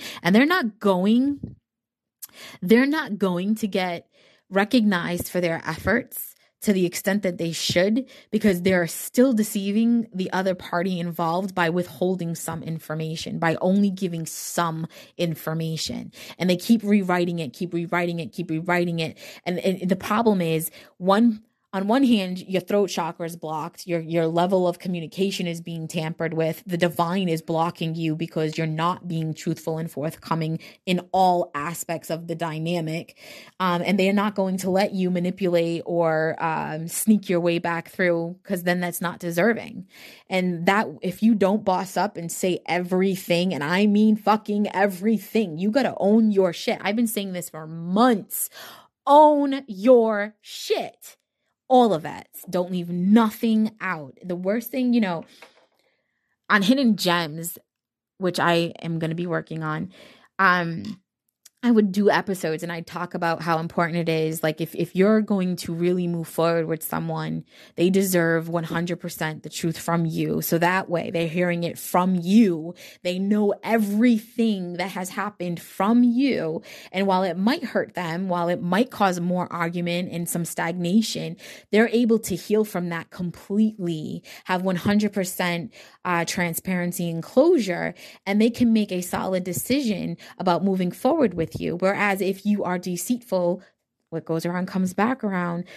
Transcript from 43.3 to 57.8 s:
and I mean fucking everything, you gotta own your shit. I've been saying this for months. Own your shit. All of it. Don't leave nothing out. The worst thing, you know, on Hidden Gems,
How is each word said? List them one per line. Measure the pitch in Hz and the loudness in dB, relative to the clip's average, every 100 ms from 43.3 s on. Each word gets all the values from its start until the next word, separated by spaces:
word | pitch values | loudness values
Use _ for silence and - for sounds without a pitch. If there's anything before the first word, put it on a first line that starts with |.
| 170 185 | 2 2
and | 156 | 0
I | 143 180 | 0 2
mean | 208 202 214 214 | 4 6 6 4
fucking | - 214 - 208 208 | 2 0 0 -2 -2
everything, | - 202 180 208 214 - 220 196 156 | 2 0 0 0 0 0 -2 -2 -2
you | 202 | 0
gotta | 269 208 - | 2 0 0
own | 196 220 220 | 4 6 4
your | 196 185 | 4 2
shit. | 160 - 202 | 0 -4 -2
I've | 190 214 | -2 0
been | 233 | 0
saying | 214 202 | -2 -6
this | 180 170 | -6 -10
for | 156 156 | -12 -12
months. | 165 170 190 254 214 - - - - - - - _ - | -10 -2 4 4 4 -2 -8 -10 -12 -20 -20 -20 _ 6
Own | 285 302 294 285 269 269 | 8 10 8 2 -2 -6
your | 190 220 247 220 208 214 - | 0 6 8 6 0 -4 -10
shit. | - - - 403 202 - - - _ _ _ _ - | -18 -10 -4 -2 -4 -12 -20 -20 _ _ _ _ 2
All | 254 233 | 6 6
of | 165 147 | 2 -4
it. | 151 - - - | -12 -16 -20 -6
Don't | 180 180 | -4 -2
leave | 185 175 | -4 -4
nothing | 175 185 220 220 - 233 220 214 - | 0 6 6 6 2 0 2 0 -2
out. | 185 165 135 - | -6 -6 -10 -14
The | 180 | -8
worst | 175 185 226 233 | -4 -2 -2 -4
thing, | 269 247 | -2 2
you | 240 | 2
know, | 196 165 - - - _ _ _ _ _ _ _ _ _ - | 2 -2 -8 -20 -20 _ _ _ _ _ _ _ _ _ 0
on | 208 | 2
Hidden | 190 262 247 190 | 4 4 4 2
Gems, | 180 175 160 160 165 - _ _ | 2 0 -2 -6 -12 -14 _ _